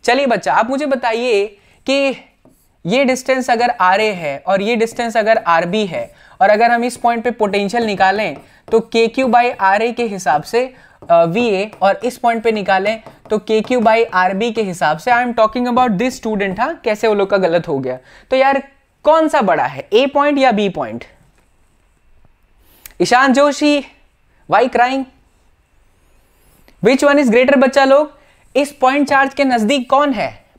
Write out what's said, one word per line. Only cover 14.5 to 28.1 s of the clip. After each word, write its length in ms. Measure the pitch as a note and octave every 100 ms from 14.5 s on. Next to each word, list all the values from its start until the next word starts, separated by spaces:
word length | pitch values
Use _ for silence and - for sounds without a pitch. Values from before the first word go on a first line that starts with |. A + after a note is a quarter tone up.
के 100 | A3
हिसाब 360 | G3+ E3+ D#3 D#3
से। 140 | -
I 60 | A#3+
am 160 | B3
talking 340 | - G#3+ B3 B3
about 220 | A#3+ B3+
this 340 | F#3 B3+ B3
student, 360 | A3+ G#3+ G3 F#3
हाँ, 220 | C4 E4
कैसे 240 | A#3 G#3+ A3+
वो 60 |
लोग 160 | G#3 G3
का 80 | G3+
गलत 300 | F3+ E3+ E3
हो 120 | C#3
गया। 180 | C3 B2+ _ - _
तो 40 | C4
यार, 280 | C4+ C4+ - _ _ _
कौन 240 | C#4+ D#4+ D#4
सा 140 | D4
बड़ा 220 | G3+ D#3
है, 240 | B2+ C#3+ -
ए 120 | G#3+ C4+
पॉइंट 320 | C#4+ D4 C#4
या 140 | C4
बी 180 | G#3 G3+
पॉइंट? 340 | E3 A#2+ A#2 - _ _ _ _ _ _ _ _ _ _ _ _ _ _ _ _ _ - _
ईशान 320 | F3 A#3+ C4+
जोशी, 520 | B3+ C#4+ C4+ D4+ D4 - _ _ _ _ _ -
why 180 | F#3 B3+
crying? 340 | A#3+ B3 C4+ C4 _ _ _ _ _ _ _ _ _ _ _ _ _ _ _ _ _ G3+
Which 180 | C4+
one 140 | C#4+ C#4+
is 80 | C4
greater, 300 | A3+ B3+ C4+
बच्चा 280 | C4 C#4+ C4+
लोग? 260 | C#4 D4+